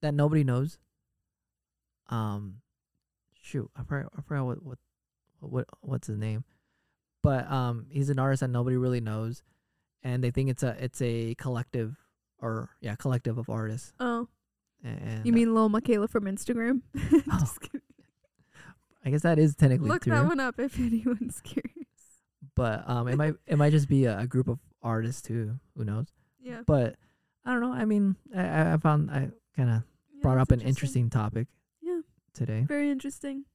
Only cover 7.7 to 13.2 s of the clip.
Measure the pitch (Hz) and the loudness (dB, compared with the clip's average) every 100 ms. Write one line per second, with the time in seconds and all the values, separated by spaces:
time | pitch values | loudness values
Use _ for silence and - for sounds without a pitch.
7.7 | 120 113 143 139 135 135 135 131 120 123 | -4 -6 -4 -2 0 2 0 0 0 2
8.7 | 127 127 123 110 107 113 120 _ _ _ | 2 2 0 -2 -4 -6 -8 _ _ _
9.7 | _ _ _ 127 123 123 123 135 127 131 | _ _ _ -6 -2 0 0 0 0 -2
10.7 | 110 123 - 123 117 113 120 135 120 120 | -2 -8 -4 -2 -2 -4 -6 -4 -4 -4
11.7 | 127 110 135 _ _ _ _ 120 110 - | -4 -6 -8 _ _ _ _ -6 -6 -8
12.7 | _ 117 104 139 127 | _ -10 -6 -2 -2